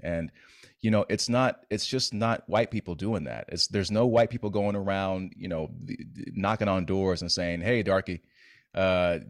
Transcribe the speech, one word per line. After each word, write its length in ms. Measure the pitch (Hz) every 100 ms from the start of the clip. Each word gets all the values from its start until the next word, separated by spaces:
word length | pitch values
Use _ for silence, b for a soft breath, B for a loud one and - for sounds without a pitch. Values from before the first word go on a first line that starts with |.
And, 280 | 82 85 80 - b b b b
you 100 | 110
know, 120 | 107 92
it's 180 | 107 -
not, 380 | 123 131 - -
it's 160 | 107 -
just 260 | 131 -
not 340 | 104 113 113 -
white 220 | 107 117
people 240 | 107 -
doing 300 | 78 104 101
that. 220 | 67 57 -
It's, 180 | 87 -
there's 240 | 101 90
no 160 | 107 123
white 240 | 113 113
people 220 | 117 104
going 240 | 101 101 101
around, 580 | 98 98 95 95 92 -
you 120 | 92
know, 240 | 80 78 80 -
th-, 100 | -
th-, 300 | - - - 98
knocking 320 | 98 110 101
on 180 | 95 90
doors 380 | 95 92 87
and 80 | 87
saying, 300 | - 87 85
"Hey, 200 | 98 123
darky, 400 | 98 95 92 87 _ b b b b -
uh, 440 | 95 92 87 85